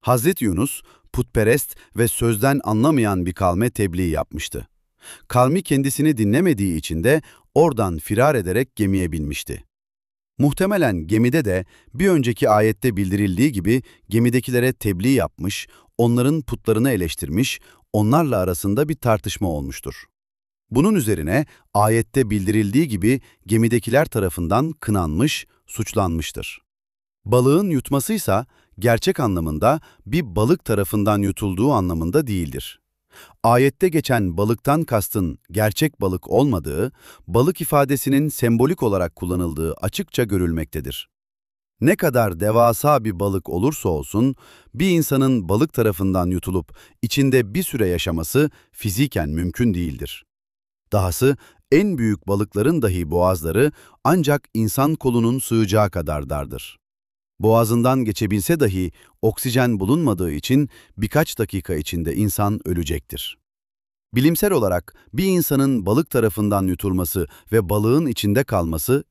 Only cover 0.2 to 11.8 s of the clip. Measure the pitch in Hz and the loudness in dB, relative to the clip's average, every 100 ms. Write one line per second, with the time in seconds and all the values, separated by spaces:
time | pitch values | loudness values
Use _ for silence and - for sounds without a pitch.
0.2 | 147 190 110 87 135 - - _ _ - | 2 0 0 0 -2 -4 -18 _ _ -6
1.2 | 117 117 107 147 - - - 101 117 - | -2 2 2 2 -2 -14 -8 -2 -2 0
2.2 | 117 107 135 135 101 107 147 143 107 92 | 0 2 0 0 0 0 2 2 2 0
3.2 | 90 - 92 90 120 - 98 87 87 73 | -2 0 0 2 0 -2 -2 0 -2 -2
4.2 | - 76 - - - _ _ _ - - | -4 -8 -10 -10 -14 _ _ _ -20 -20
5.2 | - 123 127 175 - 139 135 - 156 123 | -2 2 4 2 0 0 0 0 2 2
6.2 | 101 127 190 110 98 80 - 82 104 156 | 2 2 2 2 0 -2 -4 -2 2 2
7.2 | - - _ 139 165 113 95 80 - 110 | -2 -18 _ 2 4 2 -2 -4 -2 2
8.2 | 143 131 87 104 131 - 98 95 87 80 | 2 2 0 -2 -2 -2 0 0 0 -4
9.2 | 73 71 - 58 - _ _ _ _ _ | -6 -8 -10 -12 -16 _ _ _ _ _
10.2 | _ - 143 - 190 202 131 90 78 110 | _ -2 0 0 0 2 0 0 0 2
11.2 | 123 160 113 92 90 _ | 2 2 0 -2 -4 _